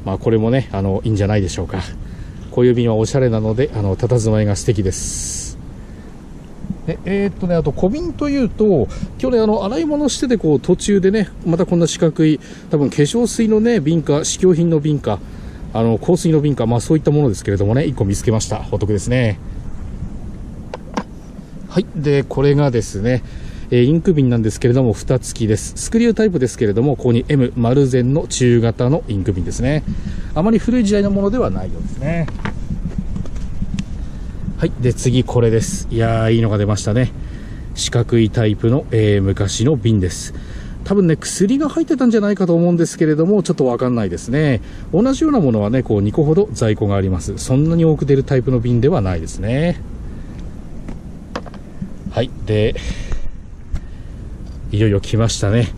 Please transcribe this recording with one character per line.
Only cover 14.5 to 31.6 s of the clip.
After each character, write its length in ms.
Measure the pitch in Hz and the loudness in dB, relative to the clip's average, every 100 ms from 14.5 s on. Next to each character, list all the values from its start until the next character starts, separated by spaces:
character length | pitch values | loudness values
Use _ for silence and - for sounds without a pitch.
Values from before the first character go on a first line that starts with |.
品 160 | 165 170 | 4 4
の 100 | 160 | 2
瓶 200 | 151 147 | 2 0
か、 180 | - 104 - - - - - | 0 -4 -6 -14 -14 -12 -6
あ 80 | 110 | 0
の、 160 | 113 110 | 2 2
香 180 | - 175 | 2 2
水 160 | 175 | 4
の 100 | 156 | 2
瓶 120 | 147 | 2
か、 140 | 135 113 | 0 2
ま 100 | 120 | 0
あ、 20 | |
そ 140 | - | 2
う 40 | 160 | 2
い 20 | |
っ 40 | |
た 60 | 156 | 4
も 140 | 147 | 2
の 60 | 147 | 2
で 60 | 95 | 0
す 80 | |
け 60 | - | -2
れ 80 | 101 | 0
ど 80 | 98 | 2
も 80 | |
ね、 120 | 120 160 | 2 0
一 100 | - | 0
個 100 | 98 | 0
見 100 | 101 | 0
つ 80 | |
け 80 | - | 0
ま 80 | 110 | 0
し 100 | - | 0
た。 160 | 107 - | -6 -4
お 60 | 104 | -4
得 160 | 98 | 0
で 60 | 104 | -2
す 80 | 104 | 0
ね。 320 | 123 117 98 - - - - - - - - - - - - - - - - - - - - - - - | 0 0 -2 -8 -10 -8 -8 -10 -8 -10 -10 -12 -12 -12 -14 -14 -14 -10 -8 -8 -14 -16 -16 -16 -14 -4
は 100 | - | -2
い。 60 | 226 - | -2 -2
で、 260 | 147 143 | 2 2
こ 220 | 131 - | 2 2
れ 100 | 139 | 4
が 160 | 143 143 | 6 4
で 140 | 120 | 2
す 180 | - 101 | -2 -2
ね、 220 | 110 123 - - - - - | 0 0 -2 -12 -12 -10 0
え 60 | 123 | 4
ー、 80 | 123 | 6
イ 60 | |
ン 100 | 165 | 4
ク 120 | 165 | 4
瓶 160 | 156 131 | 4 4
な 80 | 120 | 4
ん 60 | |
で 80 | 110 | 0
す 80 | - | 0
け 80 | 123 | 2
れ 80 | 123 | 4
ど 80 | |
も、 100 | 127 | 2
蓋 240 | 104 - 127 | 0 0 -2
付 220 | - - | -2 -4
き 80 | 110 | 0
で 100 | 107 | 0
す。 160 | - - | -2 -8
ス 140 | - | -2
ク 80 | 226 | 2
リ 80 | 233 | 2
ュ 40 | |
ー 40 | |
タ 120 | 214 220 | 4 2
イ 40 | |
プ 80 | 175 | 2
で 100 | 127 | -2
す 120 | - | 0
け 80 | 113 | 0
れ 60 | |
ど 100 | 98 | 2
も、 120 | 135 127 | 2 2
こ 100 | 127 | 2
こ 80 | |
に 120 | 117 - | 2 2
M 260 | 143 123 - | 2 2 2
丸 320 | 117 131 139 | 2 4 4
善 260 | 127 123 | 2 2
の 140 | 143 - | 0 -2
中 320 | - 123 120 | 2 4 6
型 300 | 113 110 123 | 4 2 2
の 120 | 156 - | 0 0
イ 80 | 101 | -2
ン 80 | |
ク 100 | 90 | 0
瓶 120 | 92 85 | -2 -2
で 60 | |
す 100 | - | -2
ね。 200 | 123 151 - - - - - - | 0 0 -2 -4 -4 -6 -4 0
あ 80 | |
ま 80 | 190 | 2
り 80 | 233 | 2
古 220 | - 254 | 2 2
い 20 | |
時 100 | 202 | 2
代 80 | 202 | 2
の 80 | 202 | 2
も 140 | 202 | 2
の 60 | 202 | 0
で 80 | 247 | 0
は 100 | 165 | 0
な 140 | 98 | -2